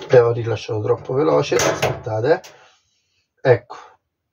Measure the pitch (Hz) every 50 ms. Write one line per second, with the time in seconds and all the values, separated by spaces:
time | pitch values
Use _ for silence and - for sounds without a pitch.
0 | - - - 123 120 117 117 120 113 117 110 - - - 117 107 110 120 120 -
1 | - - 131 135 156 156 151 147 143 - - - - - - - - - - -
2 | - 117 110 107 110 143 170 - - - - - - _ _ _ _ _ _ _
3 | _ _ _ _ _ _ _ _ - 135 120 - - - - - - - _ _
4 | _ _ _ _ _ _